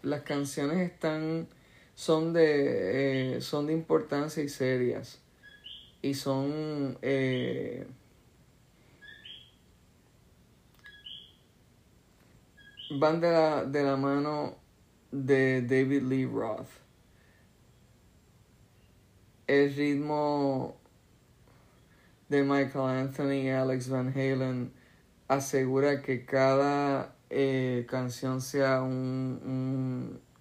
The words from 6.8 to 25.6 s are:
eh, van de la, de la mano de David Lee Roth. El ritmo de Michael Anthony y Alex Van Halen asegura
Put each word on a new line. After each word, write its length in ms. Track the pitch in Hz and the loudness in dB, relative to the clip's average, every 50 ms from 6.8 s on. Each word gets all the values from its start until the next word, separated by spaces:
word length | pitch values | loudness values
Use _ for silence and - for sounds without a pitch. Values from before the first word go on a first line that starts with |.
| 139 135 135 - - | -4 -4 -4 -4 -2
eh, 840 | 131 139 135 135 131 127 127 123 123 123 - - - - - - - - - _ _ _ _ _ _ _ _ _ _ _ _ _ _ _ _ _ _ - - - - - - - - - - - - _ _ _ _ _ _ _ _ _ _ _ _ _ _ _ _ _ _ _ _ _ _ _ _ _ _ - - - - 831 - - - - - _ _ _ _ _ _ _ _ _ _ _ _ _ _ _ _ _ _ _ - - - _ _ _ - - - - - - - | -2 0 0 0 0 0 -2 -2 -2 -4 -4 -6 -6 -8 -10 -12 -14 -18 -20 _ _ _ _ _ _ _ _ _ _ _ _ _ _ _ _ _ _ -20 -20 -20 -20 -20 -20 -18 -20 -20 -20 -20 -20 _ _ _ _ _ _ _ _ _ _ _ _ _ _ _ _ _ _ _ _ _ _ _ _ _ _ -20 -20 -20 -20 -18 -16 -16 -16 -18 -20 _ _ _ _ _ _ _ _ _ _ _ _ _ _ _ _ _ _ _ -20 -20 -20 _ _ _ -20 -20 -20 -20 -16 -12 -6
van 320 | 147 139 156 156 160 170 | -2 2 2 4 4 4
de 100 | 165 170 | 4 4
la, 340 | 170 160 156 156 151 131 - | 6 6 6 4 4 2 0
de 180 | 135 139 147 143 | 0 0 0 2
la 120 | 139 139 | 2 2
mano 600 | 135 139 139 139 143 143 151 151 147 147 - - - _ _ _ _ _ _ _ _ _ - | 2 2 2 2 0 0 0 -2 -2 -4 -6 -8 -12 _ _ _ _ _ _ _ _ _ -10
de 500 | - 139 135 131 139 135 131 131 131 131 | -8 -2 2 4 4 4 4 4 2 2
David 400 | 120 120 135 131 131 131 139 139 | 0 2 2 2 2 2 2 0
Lee 240 | 123 131 135 131 131 | 0 0 0 0 -2
Roth. 440 | 123 117 110 110 110 107 - - - - - - _ _ _ _ _ _ _ _ _ _ _ _ _ _ _ _ _ _ _ _ _ _ _ _ - - - _ _ _ _ _ _ _ _ - _ _ _ _ _ _ _ _ _ _ _ _ _ _ _ _ | -2 -2 -4 -4 -4 -6 -8 -10 -14 -18 -20 -20 _ _ _ _ _ _ _ _ _ _ _ _ _ _ _ _ _ _ _ _ _ _ _ _ -20 -20 -20 _ _ _ _ _ _ _ _ -20 _ _ _ _ _ _ _ _ _ _ _ _ _ _ _ _
El 300 | - 143 143 143 143 139 | 2 4 6 4 4 2
ritmo 1000 | 143 147 147 143 139 147 151 151 151 147 147 147 143 139 139 135 131 - - - - _ - _ _ _ _ _ _ _ _ _ _ - - - _ _ _ _ _ _ _ _ _ _ - _ _ _ - | 0 0 0 0 0 0 -2 0 0 0 2 2 2 2 0 0 0 -2 -6 -10 -14 _ -20 _ _ _ _ _ _ _ _ _ _ -20 -20 -20 _ _ _ _ _ _ _ _ _ _ -20 _ _ _ 0
de 120 | 143 143 | 2 2
Michael 480 | 139 139 139 139 139 127 - 139 131 131 131 131 | 4 4 4 2 2 0 -2 -2 -2 0 0 0
Anthony 440 | 135 135 135 - 147 139 139 139 131 | -2 -4 -4 -4 -2 -2 0 0 0
y 60 | 131 | 0
Alex 400 | 131 131 131 131 131 127 123 127 | 0 0 0 0 0 -2 -4 -2
Van 180 | 135 127 127 | -2 -2 -2
Halen 680 | 131 131 139 135 135 135 131 131 131 127 127 123 - - - - _ _ _ _ _ _ _ _ | -2 -2 0 0 0 0 0 -2 -2 -4 -4 -6 -8 -10 -16 -20 _ _ _ _ _ _ _ _
asegura 720 | - 135 139 135 - - 135 | -2 -2 -2 -2 0 0 0